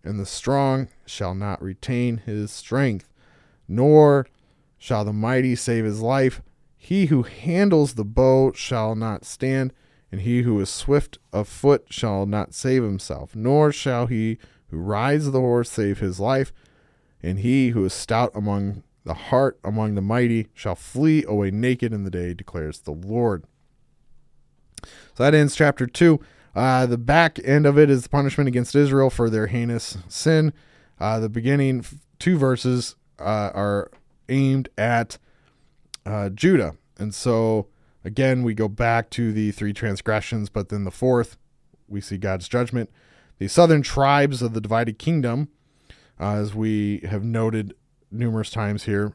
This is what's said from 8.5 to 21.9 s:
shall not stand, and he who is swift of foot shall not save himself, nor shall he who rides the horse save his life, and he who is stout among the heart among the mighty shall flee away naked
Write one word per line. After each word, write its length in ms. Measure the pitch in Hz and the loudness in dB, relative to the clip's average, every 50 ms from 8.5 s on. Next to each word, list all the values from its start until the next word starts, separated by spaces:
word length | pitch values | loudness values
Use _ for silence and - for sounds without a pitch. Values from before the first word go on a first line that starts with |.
shall 440 | - - - - 131 117 110 110 113 | 0 -2 -6 -6 -4 -4 -2 -2 -4
not 300 | 110 113 113 104 - - | -4 -4 -4 -6 -8 -10
stand, 460 | - - - 131 131 135 135 131 131 - _ _ _ _ _ _ _ | -14 -10 -6 -4 -2 -2 -2 -2 -4 -6 _ _ _ _ _ _ _
and 100 | 95 95 | -10 -6
he 220 | 92 120 120 123 117 | -4 -2 0 0 2
who 160 | 120 107 101 | 2 0 0
is 100 | 95 - | 0 -2
swift 480 | - - - 139 143 143 139 - - - _ _ | -6 -6 -2 0 2 2 0 -2 -8 -18 _ _
of 160 | - 101 101 - | -6 -4 -4 -4
foot 380 | - - - 143 143 117 - _ | -8 0 4 4 4 4 2 _
shall 380 | - - - 110 98 95 98 101 | -8 -4 -4 -2 0 0 0 0
not 260 | 104 104 95 - - | -2 -2 -4 -4 -8
save 300 | - - 131 131 131 117 | -6 -2 0 0 0 0
himself, 520 | 104 98 95 - - - 69 71 - - | 0 -4 -6 -6 -8 -10 -10 -12 -12 -10
nor 360 | 107 110 123 139 151 151 151 | -4 0 2 4 4 4 2
shall 340 | 143 - - 139 123 120 120 | 2 -2 -4 -2 -2 -2 -2
he 320 | 120 123 110 110 110 113 - - _ _ _ _ - | -2 -2 -2 -2 -2 -4 -6 -10 _ _ _ _ -12
who 100 | 82 80 | -10 -8
rides 540 | 87 101 104 104 120 135 147 151 151 143 | -6 -4 -4 -2 0 0 0 0 0 0
the 80 | 131 131 | 0 0
horse 320 | 127 123 120 120 117 - | 0 2 2 0 0 -2
save 280 | - 117 104 101 98 - | -4 -2 -2 -2 -2 -2
his 200 | 107 92 90 92 | -4 -4 -4 -4
life, 340 | 101 123 135 135 131 - - - _ _ _ _ _ _ _ _ _ _ _ _ - | -2 0 0 0 -2 -4 -6 -14 _ _ _ _ _ _ _ _ _ _ _ _ -6
and 160 | 85 92 98 | -6 -4 -2
he 300 | 104 123 131 139 131 120 | 0 2 2 2 2 2
who 140 | 113 110 95 | 2 0 0
is 100 | 95 - | -2 -2
stout 380 | - - - 113 113 120 107 - | -6 -6 -2 0 0 0 -2 -2
among 480 | 107 101 104 101 101 101 98 98 92 - _ _ _ _ | -4 -4 -2 -2 -2 -4 -4 -6 -8 -12 _ _ _ _
the 100 | - 80 | -10 -10
heart 440 | - - - 131 127 139 135 - - - | -10 -4 0 2 2 2 2 0 -4 -6
among 320 | 101 107 110 110 107 104 | -6 -4 -2 -2 -2 -2
the 60 | 98 | -2
mighty 480 | 95 101 113 123 123 120 117 113 104 - _ | -2 -2 0 0 2 2 2 0 -2 -4 _
shall 220 | - - 104 87 | -10 -8 -8 -8
flee 480 | - - - - 123 151 160 156 156 - - | -8 -10 -10 -4 0 2 4 4 2 2 0
away 220 | 107 104 101 95 | -2 0 0 0
naked 420 | 98 107 120 127 127 120 120 110 | -2 0 0 0 0 0 -2 -4